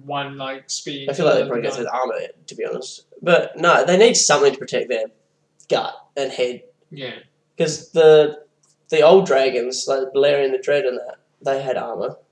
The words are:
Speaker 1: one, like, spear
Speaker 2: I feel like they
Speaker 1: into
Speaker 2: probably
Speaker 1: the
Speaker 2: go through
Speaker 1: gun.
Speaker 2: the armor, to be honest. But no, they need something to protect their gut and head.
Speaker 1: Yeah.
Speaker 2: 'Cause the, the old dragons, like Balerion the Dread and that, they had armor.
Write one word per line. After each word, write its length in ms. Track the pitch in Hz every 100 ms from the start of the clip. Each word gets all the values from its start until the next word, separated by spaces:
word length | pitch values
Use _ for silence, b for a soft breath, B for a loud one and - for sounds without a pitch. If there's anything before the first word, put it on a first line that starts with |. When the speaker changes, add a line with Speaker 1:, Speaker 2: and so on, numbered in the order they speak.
Speaker 1:
one, 320 | 139 143 139 139
like, 320 | 135 135 -
spear 360 | - - 143 139
Speaker 2:
I 20 |
feel 120 | 139 151
like 80 |
they 60 | 120
Speaker 1:
into 80 | -
Speaker 2:
probably 100 | 120
Speaker 1:
the 60 | 110
Speaker 2:
go 60 |
through 100 | 110
Speaker 1:
gun. 80 | 113
Speaker 2:
the 60 | 123
armor, 280 | 127 110 - - -
to 80 |
be 100 | -
honest. 400 | - - - - _ -
But 360 | - 170 - -
no, 260 | 175 151
they 120 | - 185
need 160 | 233
something 380 | - - 147 139
to 60 | 135
protect 300 | 127 123 113
their 180 | 117 110 _ _ _ _ _ _
gut 260 | 131 - - _ -
and 140 | 131
head. 300 | 131 123 120 - _ _
Speaker 1:
Yeah. 260 | 147 127 113 _ _ _ _
Speaker 2:
'Cause 320 | 160 151 -
the, 540 | 165 156 156 151 - _ _ _ _ _
the 140 | 156
old 240 | 151 190 175
dragons, 580 | 135 135 123 123 127 -
like 260 | 139 131
Balerion 380 | 139 143 143 135
the 60 | 131
Dread 260 | - 147 127
and 100 | 123
that, 180 | - - _ _
they 180 | 139 135
had 160 | 135 123
armor. 400 | 120 113 - - _